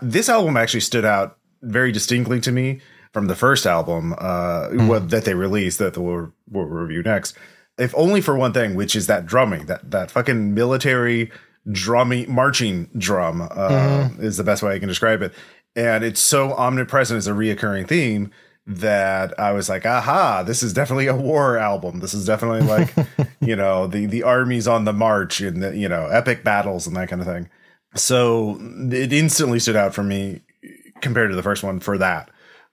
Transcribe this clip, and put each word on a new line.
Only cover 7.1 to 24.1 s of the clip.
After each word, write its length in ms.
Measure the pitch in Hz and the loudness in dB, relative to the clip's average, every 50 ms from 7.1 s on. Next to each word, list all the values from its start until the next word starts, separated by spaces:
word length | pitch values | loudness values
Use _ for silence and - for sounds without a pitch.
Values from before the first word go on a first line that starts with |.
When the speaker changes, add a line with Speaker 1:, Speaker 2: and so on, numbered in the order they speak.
| 107 95 - - - - - - - _ _ _ _ - | 0 -2 -2 -6 -12 -16 -20 -20 -20 _ _ _ _ -4
Speaker 1:
If 140 | 127 123 - | -4 0 2
only 260 | 147 156 180 202 202 | 2 2 4 2 2
for 140 | - 160 139 | 2 2 2
one 160 | 131 131 123 - | 2 2 0 2
thing, 200 | 131 117 104 92 | 0 0 0 -2
which 200 | 92 104 - - | -2 -2 -2 -2
is 120 | 110 90 | 0 0
that 180 | - 110 90 85 | 0 0 0 0
drumming, 400 | 85 113 127 131 110 92 78 76 | 0 2 2 2 2 0 -4 -4
that, 220 | 76 90 - - - | -6 -8 -8 -6 -4
that 200 | - 98 90 - | -4 -4 -4 -2
fucking 420 | - 120 120 - 127 113 107 101 101 | -2 -2 0 0 0 0 0 0 0
military 800 | 110 120 123 131 131 - 139 131 127 120 120 120 117 117 120 - - - _ _ _ - 107 | 0 2 2 0 0 2 2 2 2 2 0 0 0 -2 -4 -8 -16 -20 _ _ _ -10 -6
drumming, 600 | 104 95 92 101 120 120 127 120 123 123 120 - | -6 -4 -2 2 2 2 2 2 0 -2 -2 -2
marching 580 | 131 123 131 143 135 - 123 107 92 87 82 - - | 0 2 2 2 2 0 0 0 -2 -2 -4 -6 -6
drum, 440 | 113 92 92 104 92 87 82 82 85 | -4 -2 0 0 0 0 0 -2 -4
uh, 60 | 85 | -6
Speaker 2:
Mm-hmm. 760 | 85 - 98 98 95 139 135 135 135 139 139 139 127 - - 104 | -6 -4 -2 0 2 4 4 4 4 2 2 0 -2 -2 -4 -4
Speaker 1:
is 140 | 110 101 | -4 -4
the 60 | - 98 | -2 0
best 180 | 104 101 - 107 | 0 0 0 0
way 100 | 101 98 | -2 -2
I 40 | 95 | -2
can 80 | 101 | -4
describe 340 | 98 90 - - 113 110 95 | -4 -2 0 2 2 2 2
it. 120 | 98 92 - - - - - _ _ _ - | -2 -4 -8 -12 -20 -20 -20 _ _ _ -4
And 280 | 117 117 117 113 110 113 | -2 0 2 2 0 0
it's 160 | 113 101 - | -2 -2 0
so 340 | - - 151 139 135 135 131 | 0 2 2 2 2 0 0
omnipresent 640 | - 127 127 131 131 127 - - 139 131 110 117 | 0 0 0 0 0 0 0 0 0 2 2 0
as 100 | 110 92 | -2 -2
a 40 | 104 | -2
reoccurring 560 | 104 101 110 110 101 101 - 104 101 98 92 | -2 0 0 -2 -2 -2 -2 -2 -2 -4 -2
theme 440 | - - 175 147 117 107 104 101 101 - _ _ _ _ _ _ | -2 0 0 0 0 0 -2 -4 -6 -10 _ _ _ _ _ _
that 720 | - 101 87 101 107 104 101 95 98 95 95 95 90 - - | -12 -8 -4 0 2 2 2 2 0 0 -2 -2 -4 -4 -2
I 120 | 107 101 | 0 0
was 180 | 101 101 92 - | 0 0 -2 -4
like, 160 | 95 95 - | -4 -2 0
"Aha, 560 | 113 123 123 - - 151 196 185 135 107 92 92 | 0 0 0 2 2 2 2 2 2 0 0 -2
this 200 | 92 120 123 127 | -4 -4 -2 -2
is 100 | 110 90 | -2 -2
definitely 320 | - 143 123 131 135 135 | -2 -2 0 0 0 0
a 80 | 135 127 | 0 0
war 420 | 131 139 131 156 147 139 131 120 | 0 0 0 2 2 4 2 2
album. 420 | 113 107 104 101 92 82 90 85 90 | 2 2 0 0 -2 -4 -6 -8 -8
This 140 | 92 92 - | -8 -6 -6
is 100 | 104 92 | -4 0
definitely, 360 | 101 107 107 117 117 117 113 | 0 0 0 0 0 0 2
like, 320 | 147 120 110 107 170 127 - 170 143 - - | 2 4 4 4 2 2 2 0 -2 0 -2
Speaker 2:
<laughs> 220 | - - - - - | -4 -4 -4 -4 -2
Speaker 1:
you 160 | 143 117 110 | 0 0 2
know, 300 | 98 98 98 95 92 95 | 2 2 2 2 2 0
the, 200 | 92 92 104 104 | 0 -2 -2 -2
the 160 | 104 | -2